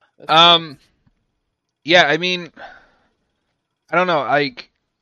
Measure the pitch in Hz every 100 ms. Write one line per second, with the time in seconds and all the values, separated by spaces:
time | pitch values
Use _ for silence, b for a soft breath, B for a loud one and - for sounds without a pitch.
0 | b _ - 156 170 170 165 135 _ _
1 | _ _ _ _ _ _ _ _ - 175
2 | 151 160 180 180 170 - B B B B
3 | B B _ _ _ _ _ _ _ 165
4 | 180 160 117 143 143 123 - _ _ _